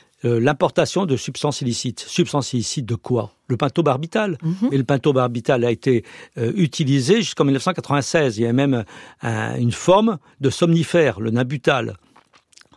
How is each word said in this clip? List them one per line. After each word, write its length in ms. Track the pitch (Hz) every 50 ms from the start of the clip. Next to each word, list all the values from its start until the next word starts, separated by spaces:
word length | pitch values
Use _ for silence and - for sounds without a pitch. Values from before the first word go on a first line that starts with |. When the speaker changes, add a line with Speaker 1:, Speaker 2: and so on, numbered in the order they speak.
| _ _ _ _ -
Speaker 1:
euh, 160 | 123 117 113
l'importation 680 | 117 139 151 - - 143 - - 160 - - 175 202
de 120 | 170 131 117
substances 440 | - - 131 - - 151 131 -
illicites. 380 | 139 123 117 - - 131 110 -
Substances 540 | - - - - 175 - - 147 127 - -
illicites 320 | 123 107 - - 156 127
de 100 | 101 120
quoi ? 380 | - - - 127 117 107 - - _ _ -
Le 100 | 131 104
pentobarbital. 800 | 147 139 - - 165 147 127 131 156 165 - 220 214 202 165 -
Speaker 2:
Mhm. 280 | - 160 175 190 214 254
Speaker 1:
Et 60 | 139 135
le 60 | 127
pentobarbital 840 | - 143 131 - 151 139 127 127 123 120 120 107 - 139 123 117
a 60 | 120
été, 320 | 117 - - 135 127 113 - - - - - - _ -
euh, 140 | 117 113 -
utilisé 600 | 202 180 147 - - 160 127 139 139 123 127 202 233
jusqu'en 260 | 190 - - - 156
mille 100 | 139 135
neuf 80 | 135 -
cent 100 | 180 180
quatre-vingt-seize. 640 | - 120 - 139 143 131 - - 170 151 131 107 104
Il 60 | 117
y 40 | 117
a 60 | 117
même 320 | 131 139 143 131 117 104 - - - - - - _
un, 340 | - 117 113 107 110 113 120 131
une 140 | 120 120 -
forme 440 | - - - 185 202 220 226 202 151 - _ _ -
de 100 | 139 135
somnifère, 680 | - - 175 170 165 165 160 - - 175 160 135 107 -
le 120 | 110 113
Nabutal. 680 | 110 120 127 123 147 139 - 160 143 127 117 110 101 - _ _ _ - _ _ _ _ _ _ _ - - _ _